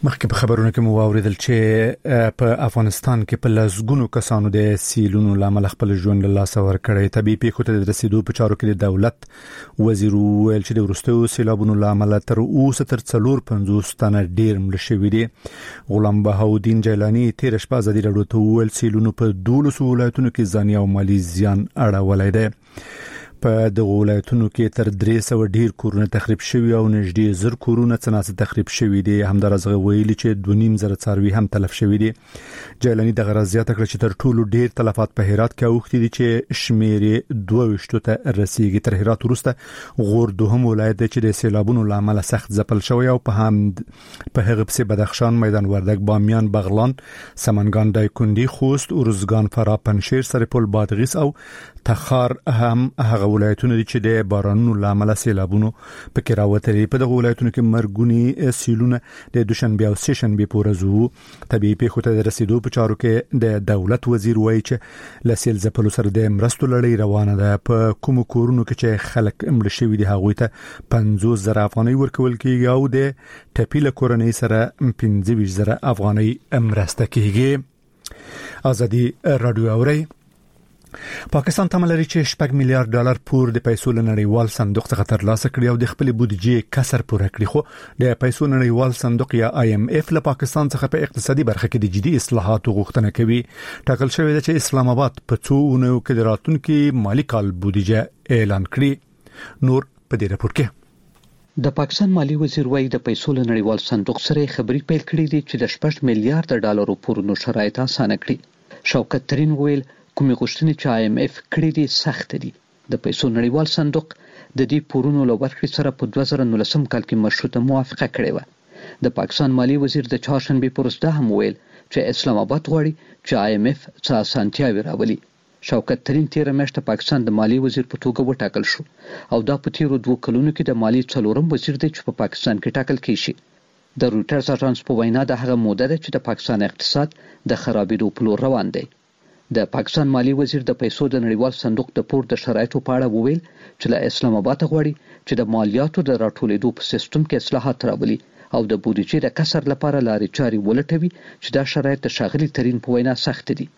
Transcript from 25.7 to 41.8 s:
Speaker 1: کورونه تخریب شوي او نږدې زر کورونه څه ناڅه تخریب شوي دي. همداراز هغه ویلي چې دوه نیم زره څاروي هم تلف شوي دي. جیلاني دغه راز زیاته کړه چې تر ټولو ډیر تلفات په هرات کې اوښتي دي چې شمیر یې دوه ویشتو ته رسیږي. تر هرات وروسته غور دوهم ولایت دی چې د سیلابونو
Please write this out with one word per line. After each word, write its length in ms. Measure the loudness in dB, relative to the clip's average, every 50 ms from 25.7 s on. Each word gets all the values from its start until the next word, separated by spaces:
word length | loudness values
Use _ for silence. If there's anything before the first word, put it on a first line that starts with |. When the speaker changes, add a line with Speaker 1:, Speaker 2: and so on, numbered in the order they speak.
Speaker 1:
کورونه 360 | 0 -2 -6 -2 0 0 0
تخریب 340 | 0 0 -2 0 0 -2 -4
شوي 320 | -2 -2 0 2 2 2 2
او 160 | 2 2 2
نږدې 420 | 2 2 0 0 0 2 2 2
زر 240 | 2 0 0 -2 -2
کورونه 420 | -2 -2 0 2 2 2 2 2
څه 120 | 0 0 0
ناڅه 260 | 0 0 -2 -4 -4
تخریب 320 | -4 -4 -2 -2 -4 -4 -2
شوي 340 | -2 -2 0 2 2 2 2
دي. 200 | 2 2 2 2
همداراز 440 | 2 2 2 2 2 0 0 0
هغه 100 | 0 0
ویلي 380 | 2 2 2 2 2 2 2 0
چې 120 | 0 0
دوه 280 | -2 0 0 0 0 2
نیم 220 | 2 4 2 2
زره 180 | 2 0 -2 -4
څاروي 440 | -2 -2 -2 0 0 2 2 2 2
هم 80 | 0
تلف 260 | 0 0 -2 -2 -2 -2
شوي 260 | 0 2 2 4 4
دي. 140 | 2 0 -2 -4 _ -20 -20 -20 -20 -20 -20 -20 -20 -20 -12 -2 0
جیلاني 300 | 2 2 2 2 2 2
دغه 200 | 0 0 0 2
راز 160 | 0 0 2
زیاته 260 | 0 0 0 0 0
کړه 120 | -2 -2
چې 100 | -2 -2
تر 120 | -2 -2 -2
ټولو 360 | -2 _ 0 2 2 2 2
ډیر 240 | 2 2 2 2 0 0
تلفات 340 | 0 0 0 0 0 -2 -2 _
په 80 | -2 0
هرات 320 | 2 2 2 2 0 0
کې 100 | 0 0
اوښتي 300 | 2 2 0 0 0 0
دي 140 | 0 0 0
چې 460 | 0 0 0 2 2 0 -2 _ -6
شمیر 480 | -6 -2 0 2 2 2 2 2 2 2
یې 200 | 2 2 0 0 _
دوه 340 | -8 -8 -2 0 0 2 2
ویشتو 340 | 2 0 -2 -4 -4 -4 -4
ته 200 | 0 0 -2 -2 -2
رسیږي. 540 | -4 -2 0 -2 -2 0 0 0 2 2 0
تر 140 | 0 0 -2
هرات 300 | 0 2 0 0 0 0
وروسته 300 | -2 -2 0 -2 -4 -4 -4 -10 -20 -20 -18 -20 -10 -4 -2
غور 300 | 0 2 4 2 2 2
دوهم 380 | 2 0 0 2 2 2 2
ولایت 320 | 2 2 2 2 0 0 0
دی 100 | -2 -2
چې 100 | 0 0
د 120 | 0 0
سیلابونو 540 | 0 0 0 0 0 2 2 2 2 2